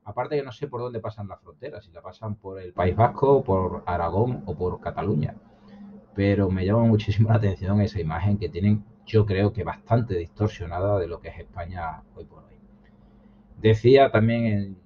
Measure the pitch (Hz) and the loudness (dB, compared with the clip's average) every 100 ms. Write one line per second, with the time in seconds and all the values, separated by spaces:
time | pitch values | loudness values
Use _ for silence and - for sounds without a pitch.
0 | - 113 131 147 135 120 143 120 123 117 | -10 -8 -4 -4 -6 -10 -10 -8 -8 -8
1 | 117 110 98 98 - 80 147 - 92 82 | -10 -10 -14 -14 -20 -16 -16 -16 -18 -20
2 | - - 110 104 95 95 92 92 92 90 | -20 -14 -10 -10 -10 -14 -12 -2 0 2
3 | 120 - 135 139 - 95 92 90 - 87 | 2 2 4 4 4 0 0 -4 -6 -4
4 | 85 92 123 120 - 87 90 - - 82 | -2 0 0 -2 -8 -6 -6 -6 -8 -6
5 | 87 113 - - _ - - - - - | -2 -2 -2 -8 _ -20 -20 -20 -20 -20
6 | - - 98 101 95 92 92 113 117 107 | -14 -2 0 2 2 0 0 2 4 2
7 | 104 101 107 110 107 92 95 104 98 95 | 2 2 4 4 2 -2 -2 0 0 -2
8 | 80 80 101 101 - 87 101 104 - - | -4 -2 -2 -2 -4 0 2 2 -2 -20
9 | - 110 104 95 101 - - - - 117 | 0 2 2 2 0 -2 -8 -8 -2 0
10 | 110 92 85 - 104 - 85 87 98 101 | 0 -4 -6 -4 -4 -4 -8 -4 0 0
11 | 85 85 - 82 - 90 85 90 90 85 | -2 -8 -14 -16 -16 -12 -10 -8 -10 -10
12 | - - 82 - - - - - - - | -18 -20 -20 -20 -20 -20 -20 -20 -20 -20
13 | - - - _ _ - 110 107 120 135 | -20 -20 -20 _ _ -2 2 4 8 8
14 | 135 110 113 117 113 101 98 92 | 8 6 2 2 0 0 -2 -10